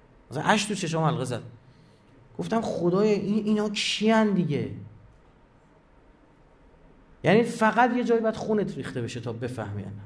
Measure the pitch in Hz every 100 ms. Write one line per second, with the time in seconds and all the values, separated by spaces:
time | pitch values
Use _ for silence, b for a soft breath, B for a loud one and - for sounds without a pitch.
0 | _ _ - 139 - 208 208 208 160 160
1 | 160 120 123 113 - - - b b b
2 | b b - - 175 226 220 - 175 185
3 | 214 202 190 208 202 214 208 208 - -
4 | 214 220 214 180 151 135 104 107 - -
5 | - - - _ _ _ _ _ _ _
6 | _ _ _ _ - _ - - - -
7 | - - 151 208 233 - 220 226 247 247
8 | 220 226 220 214 - 214 185 139 127 131
9 | 113 120 117 113 123 - 101 101 98 101